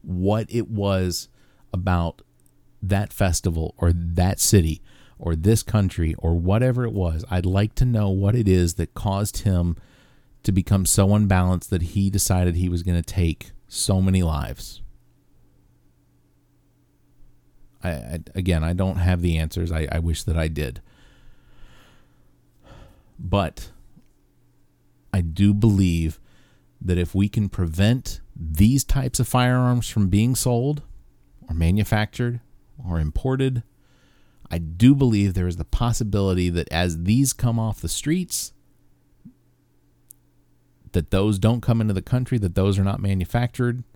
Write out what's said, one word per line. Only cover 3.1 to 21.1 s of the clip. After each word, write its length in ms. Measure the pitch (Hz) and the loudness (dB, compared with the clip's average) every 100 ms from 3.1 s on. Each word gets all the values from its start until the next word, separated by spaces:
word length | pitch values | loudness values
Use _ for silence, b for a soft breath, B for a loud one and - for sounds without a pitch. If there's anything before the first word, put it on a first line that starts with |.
festival 640 | - 98 85 95 82 80 - | 0 0 2 0 -2 -4 0
or 160 | 85 | 0
that 460 | 85 85 85 90 - | 2 0 0 0 2
city 420 | - 104 80 76 b b b b | 4 6 4 -4 b b b b
or 180 | 85 80 | -4 0
this 280 | 90 113 | 2 2
country 520 | - 110 95 - 80 - | 0 0 0 0 -2 -2
or 160 | 82 | 0
whatever 500 | 85 87 107 127 123 | 0 2 2 2 0
it 80 | 117 | -4
was. 320 | 104 87 80 - | -2 -2 -2 -4
I'd 160 | 90 90 | -2 0
like 300 | 95 107 - | 0 0 2
to 100 | 127 | 2
know 240 | 113 101 | 2 0
what 260 | 95 98 120 | 2 2 2
it 120 | 104 | 4
is 260 | 92 85 | 4 4
that 220 | 85 80 - | 0 -6 -4
caused 440 | 104 98 104 - | -4 -2 -4 -2
him 380 | 101 90 87 85 b b b b b _ | 0 2 0 -2 b b b b b _
to 80 | - | 0
become 340 | 98 - 98 87 | 0 2 0 2
so 280 | - 98 | 2 4
unbalanced 560 | 104 101 92 92 90 - | 4 4 4 2 0 -2
that 120 | 92 | -4
he 280 | 82 98 98 | -2 -2 0
decided 460 | 95 - 92 90 85 | 0 0 2 2 0
he 140 | 92 | 0
was 140 | 87 | -2
gonna 200 | 90 85 | 0 -2
take 480 | 80 - 85 78 - - _ | -2 0 0 -2 -12 -20 _
so 340 | - - 95 | -6 0 2
many 200 | 95 95 | 2 2
lives. 580 | 85 76 - - - - - - _ _ _ _ _ _ _ _ _ _ _ _ _ _ _ _ _ _ _ _ _ _ - _ _ _ - _ | 0 -2 -6 -10 -16 -14 -16 -18 _ _ _ _ _ _ _ _ _ _ _ _ _ _ _ _ _ _ _ _ _ _ -20 _ _ _ -20 _
I, 60 | 92 | -6
I, 300 | 76 55 82 - 95 | -6 -8 -12 -8 -4
again, 280 | 92 85 | 0 0
I 100 | 80 | 0
don't 240 | 90 95 82 | 0 -2 0
have 240 | 87 87 | 0 2
the 160 | 87 82 | 0 0
answers. 340 | 78 87 85 | -2 -4 -4
I, 160 | 80 78 | -4 -2
I 80 | 82 | -2
wish 240 | 82 80 | -2 -2
that 140 | - 82 | -2 -2
I 100 | 80 | -2
did. 320 | 78 71 58 - b b | -2 -6 -8 -18 b b